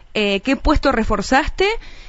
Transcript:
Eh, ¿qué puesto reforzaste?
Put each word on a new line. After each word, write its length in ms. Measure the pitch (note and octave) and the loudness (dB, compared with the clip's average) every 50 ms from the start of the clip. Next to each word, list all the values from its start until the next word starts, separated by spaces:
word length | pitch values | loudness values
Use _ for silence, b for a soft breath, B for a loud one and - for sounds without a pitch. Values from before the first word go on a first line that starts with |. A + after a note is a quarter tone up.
| b b - | b b -4
Eh, 280 | G#3+ G#3 G3+ G3 G3 | -2 0 0 0 0
¿qué 140 | - C4 C#4 | 0 0 0
puesto 360 | - - D4 D4+ - - C#4 | 2 2 2 2 4 2 2
reforzaste? 720 | B3+ A#3 G#3+ - A3 G3 G3 - B3+ C4+ D#4 - - - F#4+ G4+ A4+ - b b b b b | 2 0 0 0 0 -2 0 2 2 2 2 0 0 0 0 0 0 -4 b b b b b